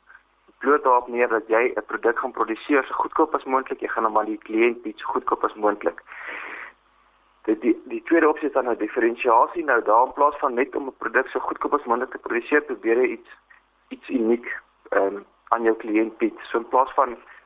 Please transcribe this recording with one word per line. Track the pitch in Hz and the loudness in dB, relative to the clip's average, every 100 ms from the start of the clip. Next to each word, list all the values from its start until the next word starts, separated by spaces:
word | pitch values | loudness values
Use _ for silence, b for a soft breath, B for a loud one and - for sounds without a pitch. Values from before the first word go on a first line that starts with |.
| _ b b _ _ - | _ b b _ _ -6
bloot | 131 147 | 0 2
daarop | 135 123 123 | 4 2 2
neer | 120 120 | 0 2
dat | 110 110 | 2 2
jy | 110 120 | 2 2
'n | - - | -2 -6
produk | 107 113 113 | -2 0 0
gaan | 127 | -4
produseer | 117 110 113 - 143 | -4 -4 -4 2 2
so | 127 | 2
goedkoop | - - - 156 | -4 -4 0 0
as | 143 | 0
moontlik, | 139 131 131 135 | -2 -2 -2 -8
jy | - | -6
gaan | - | -2
hom | 113 107 | 0 0
aan | 107 | -2
die | 107 - | -6 -4
kliënt | 110 117 120 | 2 2 0
bied | 113 - | -10 -10
so | - | -6
goedkoop | 131 - 123 | -4 -2 -2
as | 110 | -2
moontlik. | 107 104 101 87 - - B B B B B B B _ _ _ _ _ _ | 0 -2 0 -4 -6 -18 B B B B B B B _ _ _ _ _ _
Dit, | - 110 | -4 0
die, | - - | 0 0
die | - 117 | -2 -10
tweede | - 165 156 | 2 4 4
opsie | 156 147 | 2 -2
is | |
dan | 139 123 | -2 0
'n | 110 | -2
diferensiasie. | 107 131 117 117 127 117 156 175 | -2 0 0 0 4 4 4 -2
Nou, | 151 120 | 0 0
daar | 104 113 127 | 4 4 4
in | |
plaas | 143 147 - | 2 0 2
van | 139 | -2
net | 120 139 | 0 -2
om | 151 135 | -2 -8
'n | - | -8
produk | 113 131 127 | -2 -2 -2
so | - | -4
goedkoop | - - 151 | -6 -6 -2
as | 147 | -2
moontlik | 127 117 127 | 0 -2 -2
te | - | -8
produseer, | - 120 - 147 | -4 -4 0 0
probeer | 147 120 113 117 | 0 -4 0 2
jy | 127 | 2
iets, | 113 - - _ b _ _ - | -2 -12 -20 _ b _ _ -18
iets | 127 - | -18 -4
uniek, | 131 113 120 - - _ _ - | 0 2 0 -2 -12 _ _ -2
ehm, | 101 98 101 - _ - | 0 0 -2 -14 _ -2
aan | 117 | 2
jou | 113 110 | 2 0
kliënt | - 107 113 - | 0 0 0 0
bied. | 107 - | -2 -2
So | - 117 | -6 -6
in | 113 | 0
plaas | 131 135 | 2 2
van | - 127 117 - B | 2 -2 -2 -16 B